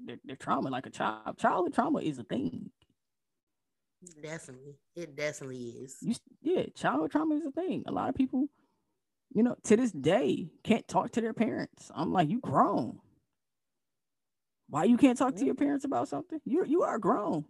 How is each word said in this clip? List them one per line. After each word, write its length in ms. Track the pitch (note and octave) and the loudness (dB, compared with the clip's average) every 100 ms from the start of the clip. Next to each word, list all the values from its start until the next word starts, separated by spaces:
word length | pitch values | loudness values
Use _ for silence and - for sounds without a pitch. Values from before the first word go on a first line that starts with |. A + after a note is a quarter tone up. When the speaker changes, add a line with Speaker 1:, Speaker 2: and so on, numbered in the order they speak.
Speaker 1:
they're, 160 | B3 A#2+ | -12 -14
they're 120 | - C3 | -12 -8
trauma, 340 | - C3+ C3 | -2 -2 -2
like 160 | B2+ - | -4 -6
a 40 | |
child. 480 | - - A2 A2 - | -4 -4 -4 -10 0
Childhood 360 | A#3 F4+ E4+ | 2 2 0
trauma 260 | B3 C#4+ A#3+ | 0 0 0
is 200 | - C3+ | -2 -6
a 40 | |
thing. 480 | - B3 - - - _ _ _ _ _ _ _ _ _ _ _ _ _ F3+ D3+ | -6 -4 -4 -6 -12 _ _ _ _ _ _ _ _ _ _ _ _ _ -20 -16
Speaker 2:
Definitely. 560 | D3+ D#3+ - B2+ C#3+ C#3+ _ E3+ | -12 -12 -14 -18 -20 -20 _ -12
It 200 | E3 C#3+ | -10 -4
definitely 540 | D3 C#3+ C3+ B2+ A#2+ A#2 | -4 -4 -10 -8 -10 -10
is. 140 | C3 - | -14 -8
Speaker 1:
You 100 | F#3 | -4
s-, 100 | A#3+ - - | -4 -8 -8
yeah, 240 | D#4 F#4 - - | -2 0 -2 -2
childhood 360 | A3+ C4+ D#4 | -2 0 0
trauma 240 | D4 D#4+ D4 | 0 0 -2
is 100 | D4+ | -2
a 60 | |
thing. 320 | D#4+ F4+ D#3 - | -4 -4 -4 -4
A 40 | |
lot 180 | - A#3+ | -4 -2
of 60 | C4 | 0
people, 340 | C4 B3+ C#4+ _ _ _ _ _ _ _ - | 0 0 -2 _ _ _ _ _ _ _ -4
you 100 | G3 | 2
know, 120 | A#3+ - - | 2 2 4
to 120 | A3 | 4
this 140 | B3 | 4
day, 600 | D3 - C4+ - - D#3+ - | 0 2 2 2 0 -4 -6
can't 240 | - A3+ - | 0 0 2
talk 240 | F#3+ A#3+ | -2 0
to 80 | A#3 | -2
their 120 | A3+ | -2
parents. 580 | - A3+ G#2+ - - - A#2+ | 0 0 -2 -6 -12 -12 -6
I'm 180 | E3+ | 0
like, 160 | F3+ D3+ | 2 2
"You 100 | A#3 | 0
grown. 600 | - D3 D4 - G#2+ - _ _ _ _ _ _ _ _ _ _ _ _ _ _ _ _ - | 0 4 4 2 -2 -8 _ _ _ _ _ _ _ _ _ _ _ _ _ _ _ _ -6
Why 180 | D3 G3+ | 2 4
you 100 | A#3+ | 8
can't 220 | C4 A#3+ | 8 6
talk 180 | C4 G#3+ | 0 2
to 80 | |
Speaker 2:
Yeah. 20 | C4 | 0
Speaker 1:
your 100 | C4 | 2
parents 280 | C#4+ C#4 | 0 0
about 240 | C4+ B3+ C#4+ | -2 -2 -2
something? 320 | C#4+ D4+ D#4+ - | -6 -8 -8 -2
You, 180 | D#4 F#4+ | 0 2
you 180 | E4+ | 2
are 140 | - A3 | 2 0
grown." 480 | F#3+ C4 - D#3+ | 2 2 0 -2